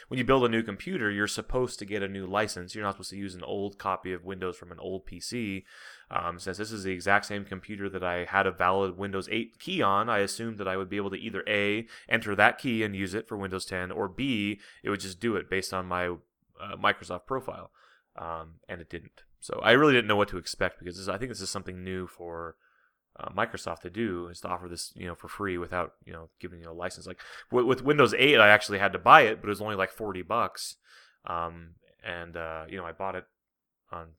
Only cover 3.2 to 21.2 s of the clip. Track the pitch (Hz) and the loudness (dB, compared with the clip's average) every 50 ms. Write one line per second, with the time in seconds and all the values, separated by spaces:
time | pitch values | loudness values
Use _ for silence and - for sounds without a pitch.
3.2 | 98 95 90 90 80 - 101 101 98 101 101 - - 98 92 90 - 92 92 87 | -8 -8 -8 -10 -8 -6 -4 -4 -4 -6 -6 -6 -4 -2 -2 -2 -4 -6 -8 -8
4.2 | 85 92 98 92 92 90 87 - - 87 87 85 - 92 95 95 - - 90 87 | -8 -10 -8 -6 -6 -6 -6 -8 -14 -18 -16 -10 -8 -8 -8 -8 -8 -12 -12 -12
5.2 | - - 117 123 117 104 98 95 - - - - - - - - - _ - - | -10 -8 -6 -4 -4 -4 -4 -6 -10 -14 -20 -20 -20 -20 -20 -20 -16 _ -4 -2
6.2 | 87 87 85 90 95 95 90 95 107 107 113 107 92 95 92 87 87 98 98 104 | -2 -2 -6 -6 -8 -8 -6 -6 -6 -8 -8 -6 -4 -4 -4 -2 2 4 4 4
7.2 | - - 104 104 98 - 95 92 - - 104 98 98 98 90 92 90 90 87 87 | 2 0 -6 -8 -6 -8 -10 -10 -10 -12 -10 -8 -8 -6 -6 -4 -2 -2 -2 -2
8.2 | 87 - 95 98 95 95 90 - 90 90 95 98 98 95 90 87 101 101 95 95 | -4 0 2 2 2 2 2 2 2 2 4 2 0 -2 -2 -6 -6 -4 -4 -6
9.2 | 90 - 107 110 113 - - _ - 165 190 175 117 98 98 101 110 120 113 101 | -4 -2 -4 -4 -4 -6 -10 _ -10 -6 -2 0 2 4 4 2 2 2 2 2
10.2 | 101 98 - - 117 117 110 101 101 95 92 95 95 92 101 104 98 98 95 - | 2 0 -2 -4 -6 -6 -6 -4 -4 -2 -2 -2 -4 -4 -4 -4 -2 -4 -4 -6
11.2 | - 113 95 95 - - 107 104 101 104 104 110 117 - - - - - - 113 | -8 -6 -6 -6 -2 0 0 2 2 2 0 -2 -4 -8 -16 -20 -4 -2 -2 0
12.2 | 113 104 101 95 104 120 - - - 135 117 110 110 104 98 95 98 90 92 110 | 0 0 4 6 6 6 6 2 -2 -2 0 0 0 -2 -2 -4 -4 -4 -4 -6
13.2 | - - 113 101 98 95 92 92 - - 98 90 90 90 98 - 104 98 90 - | -6 -6 -8 -6 -6 -6 -6 -6 -6 -6 -6 -6 -4 -4 -4 -4 -4 -4 -4 -4
14.2 | 135 139 123 107 101 101 104 - - - - - - - 101 98 95 95 90 87 | -2 -2 0 0 0 -2 -4 -6 -10 -20 -20 -10 -4 -4 -4 -4 -4 -8 -8 -4
15.2 | 117 120 107 92 - - 92 95 92 - 98 92 92 92 90 90 90 90 87 87 | -2 0 0 0 -2 -2 -2 -2 -2 -2 -4 -6 -4 -2 -2 0 0 -2 -2 -6
16.2 | - _ _ _ _ _ _ - 98 101 90 92 98 104 101 - 95 87 92 90 | -10 _ _ _ _ _ _ -14 -12 -10 -8 2 2 2 2 2 -4 -8 -8 -8
17.2 | - - 131 131 - - - 90 90 - _ _ _ _ _ _ _ _ _ - | -6 -6 -6 -4 -4 -6 -10 -12 -14 -18 _ _ _ _ _ _ _ _ _ -12
18.2 | - 85 82 82 80 80 82 80 _ - 101 87 80 - - 82 - - _ - | -10 -8 -8 -8 -10 -14 -18 -20 _ -14 -12 -12 -12 -12 -12 -12 -12 -14 _ -20
19.2 | - _ _ _ - - - - - 113 117 135 151 151 131 120 110 104 107 104 | -20 _ _ _ -12 -8 -6 0 6 6 8 8 8 8 8 6 6 6 4 4
20.2 | 104 98 95 90 80 - - - 98 90 - - 82 90 85 92 95 98 92 98 | 4 2 0 -6 -8 -8 -4 -2 -2 -2 -2 -6 -10 -10 -10 -8 -6 -6 -4 -4